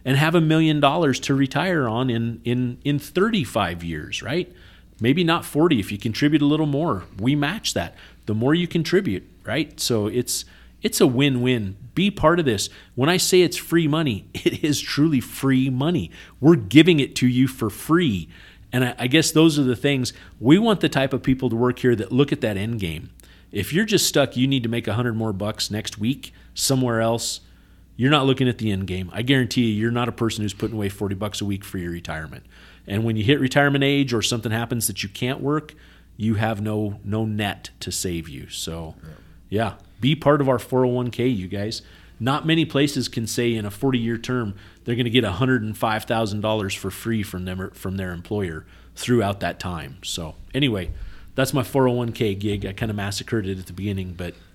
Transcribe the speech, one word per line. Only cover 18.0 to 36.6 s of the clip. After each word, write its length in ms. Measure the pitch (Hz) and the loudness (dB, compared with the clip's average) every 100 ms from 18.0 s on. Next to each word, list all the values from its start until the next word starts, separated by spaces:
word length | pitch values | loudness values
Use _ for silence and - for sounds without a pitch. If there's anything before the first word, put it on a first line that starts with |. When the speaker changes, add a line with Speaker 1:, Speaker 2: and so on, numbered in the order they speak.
| 165 95 82 - - - - | 4 0 -4 -14 -20 -20 -6
Speaker 1:
And 120 | 123 123 | -2 -2
I, 100 | - | -2
I 80 | 123 | 2
guess 240 | 156 156 | 2 4
those 280 | 156 165 147 | 6 6 6
are 40 | |
the 120 | 127 117 | 2 2
things. 380 | 143 139 120 - - - | 0 0 -2 -8 -18 -2
We 180 | 113 180 | 6 6
want 220 | 226 185 | 6 2
the 80 | 156 | 2
type 240 | 143 135 | 0 0
of 80 | 127 | 0
people 260 | - 131 127 | 0 0 0
to 60 | 113 | 0
work 240 | 123 120 | 0 2
here 160 | 127 110 | 2 2
that 160 | - | 2
look 200 | 123 143 | 2 2
at 100 | 147 | 0
that 160 | 110 95 | -2 -2
end 220 | 107 117 | -4 -4
game. 300 | 90 76 - - - - - | -4 -6 -10 -18 -20 -20 -10
If 220 | 101 92 | -6 -2
you're 120 | 160 220 | 0 2
just 220 | 196 - | 2 2
stuck, 280 | 156 131 120 | 2 2 2
you 80 | 131 | 0
need 160 | 135 | 2
to 60 | 113 | 0
make 180 | 117 107 | -2 -2
a 60 | |
hundred 220 | 107 123 110 | -2 0 0
more 180 | 110 | -2
bucks 360 | 95 104 107 - | -2 -4 -4 -6
next 260 | 104 - 107 | -6 -8 -4
week 360 | 110 143 - - - | -2 -2 -6 -20 -16
somewhere 480 | - - 131 127 113 | -4 0 2 2 2
else, 400 | 113 117 - - - - - - - - | 2 0 -2 -8 -12 -20 -20 -20 -16 0
you're 160 | 127 | 4
not 160 | 151 135 | 4 4
looking 200 | 135 127 | 2 2
at 120 | 113 | 0
the 120 | 110 | -2
end 140 | 95 95 | -2 -2
game. 240 | 92 92 | -4 -6
I 100 | 92 | -4
guarantee 380 | 123 135 117 127 117 | 0 2 2 2 0
you, 20 | 104 | 2
you're 80 | 113 | 0
not 180 | 120 120 | 0 -2
a 20 | |
person 320 | - 113 107 | -2 -2 -2
who's 100 | 104 | -4
putting 220 | - 107 110 | -4 -6 -4
away 140 | 98 | -4
forty 260 | 98 101 95 | -4 -6 -4
bucks 260 | 104 - | -6 -6
a 40 | 101 | -4
week 180 | 98 | -6
for 160 | - 95 | -6 -8
your 120 | 87 | -6
retirement. 540 | 85 - 78 78 - - - - - - | -8 -8 -10 -10 -14 -20 -20 -20 -18 -6
And 180 | 101 | -2
when 120 | 113 110 | 0 0
you 80 | |
hit 160 | 107 143 | 2 2
retirement 440 | 131 143 143 139 | 2 2 2 2
age 300 | 139 143 135 | 2 2 2
or 80 | 117 | 0
something 300 | - 120 110 | 0 -2 -2
happens 340 | 110 117 120 107 | -4 -4 -4 -4
that 140 | 98 | -4
you 80 | 98 | -8
can't 300 | - 127 139 | -6 -6 -4
work, 320 | 135 151 151 - - - - - | -2 -2 -4 -14 -20 -20 -20 -4
you 180 | 107 107 | -2 0
have 260 | 113 107 | 0 -2